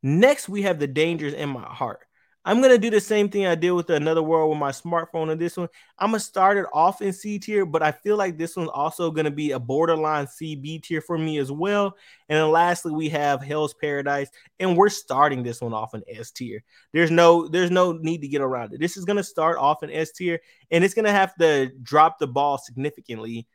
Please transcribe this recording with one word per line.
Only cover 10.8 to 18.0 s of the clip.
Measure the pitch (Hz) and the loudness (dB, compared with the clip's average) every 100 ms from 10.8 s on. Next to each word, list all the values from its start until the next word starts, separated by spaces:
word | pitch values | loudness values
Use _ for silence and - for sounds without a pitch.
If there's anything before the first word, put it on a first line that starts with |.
| - 165 | -6 -8
for | - 165 | -4 -4
me | 160 151 | -2 -2
as | 135 | -4
well. | 143 185 208 202 190 _ - _ | -4 -2 0 -2 -6 _ -20 _
And | 151 | 0
then | 156 | 4
lastly, | 160 175 175 175 | 4 4 0 -4
we | 156 156 | -6 -4
have | 151 147 139 | -2 0 -2
Hell's | 139 151 151 | -2 -4 -4
Paradise, | - 147 143 139 143 139 _ _ _ | -4 -6 -4 -2 -4 -4 _ _ _
and | 185 170 | 0 4
we're | 202 | 4
starting | - - 131 147 135 | 2 -6 2 2 2
this | 120 117 | -6 -6
one | 120 | -6
off | 110 113 | -6 -8
in | 110 - | -12 -14
S | 107 113 | -16 -16
tier. | - 123 107 _ _ _ | -12 -12 -12 _ _ _
There's | 156 170 | 0 2
no, | 165 170 170 165 | 6 8 8 4
there's | 165 175 | 0 2
no | 180 180 | 2 2
need | 165 | 0